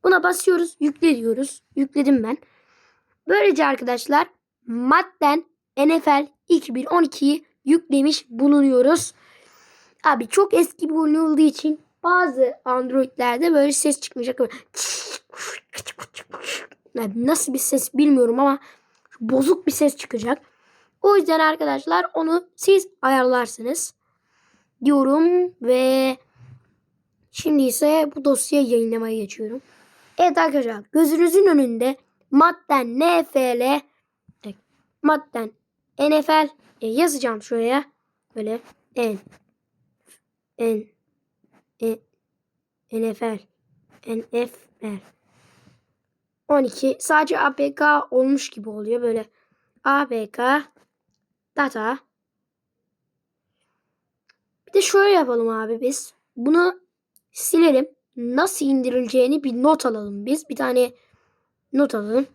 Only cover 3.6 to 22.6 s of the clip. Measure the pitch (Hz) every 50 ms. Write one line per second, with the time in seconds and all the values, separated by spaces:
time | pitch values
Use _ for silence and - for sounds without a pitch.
3.6 | 311 285 269 254 254 240 247 240 - - 285 294 339 - _ _ _ _ _ _
4.6 | _ - 226 240 247 254 294 339 370 370 _ - 320 294 294 320 330 _ _ _
5.6 | _ _ - - 285 311 330 320 - 311 285 277 294 285 _ _ _ - 339 311
6.6 | - - 233 254 262 294 349 349 339 285 - - 285 277 294 320 - _ _ _
7.6 | - 269 302 339 339 - 269 277 269 302 302 - - - 240 226 262 285 294 294
8.6 | 277 277 262 247 254 269 330 339 - - - _ _ _ _ _ _ _ _ _
9.6 | _ _ _ _ _ _ _ _ - 311 285 233 233 220 - - 403 403 - -
10.6 | 339 - - - 349 311 311 311 320 302 302 311 320 311 311 277 311 302 294 -
11.6 | - 311 302 302 _ _ _ _ - 339 359 359 359 330 262 254 262 247 285 -
12.6 | - 262 247 254 254 254 254 269 262 262 _ - 247 240 240 247 320 339 330 294
13.6 | 277 294 277 - - 302 285 - - - - 262 240 247 254 - 262 220 - 254
14.6 | - _ - - - - - - - - - - _ _ - - - - - -
15.6 | _ _ - - - - - - - - - - - _ - - - - - -
16.6 | - - - _ _ _ - 247 226 208 196 233 240 262 320 311 - - 254 269
17.6 | - - - 269 269 - - 269 302 302 285 262 247 233 233 254 277 277 277 277
18.6 | - - - _ _ _ _ _ _ _ _ - 233 220 254 262 277 294 359 359
19.6 | - - 269 - 302 285 277 - - - - 226 208 233 269 - _ _ _ _
20.6 | _ _ _ _ _ _ _ _ - 392 403 403 320 330 320 320 320 311 311 320
21.6 | 311 294 277 277 277 330 330 349 359 349 - 320 330 320 330 349 359 _ _ -